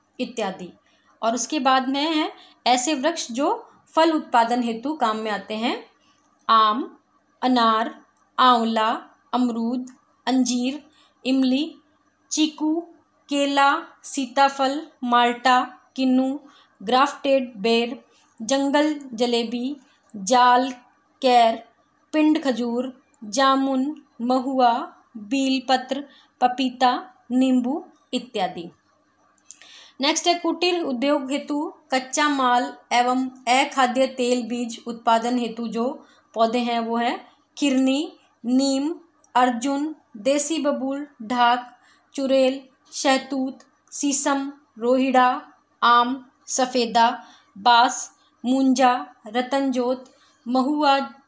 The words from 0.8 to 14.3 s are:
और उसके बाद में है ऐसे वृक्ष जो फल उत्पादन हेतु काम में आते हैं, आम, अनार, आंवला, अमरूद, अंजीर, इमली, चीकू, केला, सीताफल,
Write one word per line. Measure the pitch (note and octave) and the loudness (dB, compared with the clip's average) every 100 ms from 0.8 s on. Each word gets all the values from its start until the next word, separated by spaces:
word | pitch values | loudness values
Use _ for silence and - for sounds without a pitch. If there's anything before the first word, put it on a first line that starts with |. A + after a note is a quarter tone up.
| _ _ _ _ | _ _ _ _
और | A3+ A#3+ | -4 -2
उसके | - D4+ | -4 -2
बाद | C4 C4 B3 | 2 2 2
में | C#4 D#4 | -2 -2
है | D#4 F4 - - _ A#3 | -2 -2 -8 -20 _ 0
ऐसे | B3+ C#4 | 2 2
वृक्ष | C#4+ D4 E4+ - | 0 -2 -2 -6
जो | A#3 D#4 A4+ - _ _ | -2 -2 -2 -8 _ _
फल | D#4+ E4 | 2 2
उत्पादन | D#4 - A#3+ A#3 B3 | 2 0 0 2 0
हेतु | A#3 A3+ C4+ D#4 | -2 -4 -6 -2
काम | A3+ A3 | -2 -2
में | A3 | -4
आते | G3 F#3+ G#3+ | -6 -8 -6
हैं, | A#3+ A4+ - _ _ _ _ _ - | -4 -6 -10 _ _ _ _ _ 2
आम, | A3 G#3+ A3+ F#4+ - _ _ _ _ | 4 4 0 -6 -14 _ _ _ _
अनार, | B3+ B3 A3+ A3 B3 - _ _ _ - | 0 2 4 2 -2 -8 _ _ _ 2
आंवला, | B3+ A#3+ A3+ A3 G#3+ D4+ - _ _ | 4 4 2 0 0 -2 -8 _ _
अमरूद, | B3 B3 A#3 A3+ B3+ B3+ - _ _ - | -2 -2 -2 -4 -4 -8 -18 _ _ -2
अंजीर, | C4 B3 B3 B3 D4 - _ _ _ B3 | 0 0 0 -4 -6 -14 _ _ _ -2
इमली, | C4+ C4 C4 D#4+ - _ _ _ _ _ | 0 2 0 -2 -10 _ _ _ _ _
चीकू, | - D4+ - D#4 E4 E4+ - _ _ _ | -2 -2 0 -2 -2 -6 -20 _ _ _
केला, | C#4+ C#4+ C#4 C#4 D#4 - _ | -2 0 2 2 2 -6 _
सीताफल, | - - B3+ | -8 -6 -4